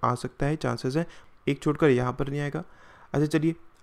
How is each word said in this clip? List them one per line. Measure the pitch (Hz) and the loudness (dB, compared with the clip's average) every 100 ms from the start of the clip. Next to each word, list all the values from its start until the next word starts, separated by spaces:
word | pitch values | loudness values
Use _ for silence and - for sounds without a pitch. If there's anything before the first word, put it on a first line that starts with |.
आ | 120 | -2
सकता | 120 127 - 143 | -2 -4 -2 -2
है, | 156 | -2
चांसेस | 127 120 131 151 | -4 -4 -2 -2
है, | 170 - - - - | -4 -10 -20 -8 -4
एक | 139 | -2
छोड़कर | 151 147 156 | 0 4 4
यहाँ | 123 123 | 4 2
पर | 131 139 | -4 -4
नहीं | 143 | -4
आएगा। | 143 156 - - - - - | -6 -6 -10 -18 -20 -20 -4
अच्छा | 151 151 | 0 2
चलिए, | 156 160 160 - - | 2 0 -2 -10 -4